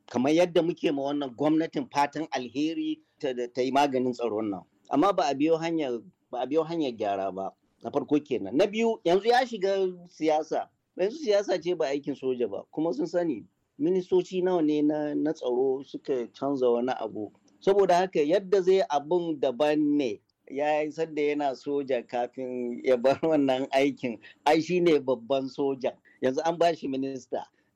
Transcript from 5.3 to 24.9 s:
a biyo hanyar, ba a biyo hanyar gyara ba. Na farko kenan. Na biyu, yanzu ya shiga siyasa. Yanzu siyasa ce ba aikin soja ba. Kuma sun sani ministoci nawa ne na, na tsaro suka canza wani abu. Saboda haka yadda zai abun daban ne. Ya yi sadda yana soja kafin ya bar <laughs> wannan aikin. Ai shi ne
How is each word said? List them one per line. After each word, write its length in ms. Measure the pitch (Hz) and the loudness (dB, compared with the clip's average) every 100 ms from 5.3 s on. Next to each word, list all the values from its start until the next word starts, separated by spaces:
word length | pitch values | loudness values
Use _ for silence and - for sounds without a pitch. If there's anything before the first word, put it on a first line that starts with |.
a 20 | |
biyo 240 | 139 156 160 | 0 2 2
hanyar, 440 | 165 165 139 117 98 _ _ | 0 -2 -2 -4 -8 _ _
ba 120 | 123 | -6
a 20 | 131 | -2
biyo 180 | 156 156 | 0 0
hanyar 240 | 170 139 | -2 -4
gyara 400 | 110 104 98 95 | -2 -2 -2 -4
ba. 180 | 92 95 - _ _ | -6 -8 -12 _ _
Na 60 | 113 | -6
farko 300 | 135 123 147 | -4 0 0
kenan. 340 | 147 113 98 131 | 0 -4 -2 0
Na 100 | 208 | 0
biyu, 320 | 214 226 226 165 | 2 0 0 2
yanzu 220 | 185 220 | 2 4
ya 180 | 240 254 | 2 2
shiga 260 | 220 190 196 185 180 175 | -2 -2 0 -2 -4 -16
siyasa. 560 | - 156 156 151 135 98 _ _ - | -4 0 2 0 -4 -6 _ _ -4
Yanzu 180 | 190 302 | -4 -2
siyasa 340 | 254 202 208 185 | 0 0 0 -2
ce 100 | 165 | -2
ba 120 | 175 143 | -2 -2
aikin 280 | 143 143 127 | -2 -6 -6
soja 320 | 131 123 113 | -4 -2 -2
ba. 140 | 98 - | -4 -10
Kuma 220 | - 160 | -4 -4
sun 140 | 247 170 | -2 -2
sani 360 | 175 170 110 - _ _ - | -2 -2 -4 -8 _ _ -4
ministoci 600 | 156 185 180 185 175 185 | 0 0 2 0 2 0
nawa 180 | 180 180 | 0 2
ne 180 | 151 151 | 2 2
na, 340 | 147 151 151 147 | 2 0 -2 -2
na 160 | 147 | -2
tsaro 500 | 160 127 120 135 131 | -2 -2 0 0 -2
suka 440 | 135 143 - 131 113 - | -6 -12 -4 -4 -4 -6
canza 320 | 139 139 123 | -4 0 2
wani 220 | 120 123 - | 2 0 -4
abu. 300 | 110 104 104 _ _ _ | -6 -8 -12 _ _ _
Saboda 380 | - 196 185 175 | 2 4 4 4
haka 220 | 185 170 | 2 2
yadda 420 | 147 202 185 196 | 2 2 2 2
zai 220 | 180 190 - | 4 4 4
abun 480 | 143 147 180 170 147 | 0 0 0 0 -2
daban 580 | 135 120 151 151 147 147 | -2 2 2 4 2 2
ne. 240 | 127 101 _ _ - | 0 -4 _ _ -12
Ya 320 | 135 147 151 | -4 0 0
yi 100 | 156 | 0
sadda 300 | 143 165 151 | -4 -4 -2
yana 340 | 147 147 143 123 | 0 0 -2 -4
soja 480 | 143 143 135 123 117 | -4 -4 -2 -2 -2
kafin 720 | 123 123 - 127 123 123 120 131 | -4 -4 -6 -8 -6 -6 -4 2
ya 100 | 127 | 2
bar 220 | 131 135 | 4 2
<laughs> 40 | |
wannan 440 | 160 156 139 131 135 | 2 2 2 0 0
aikin. 460 | 135 143 131 127 107 - - 143 | 2 2 0 -6 -8 -12 -4 2
Ai 160 | 160 | 2
shi 180 | 156 180 | 2 2
ne 200 | 175 | 4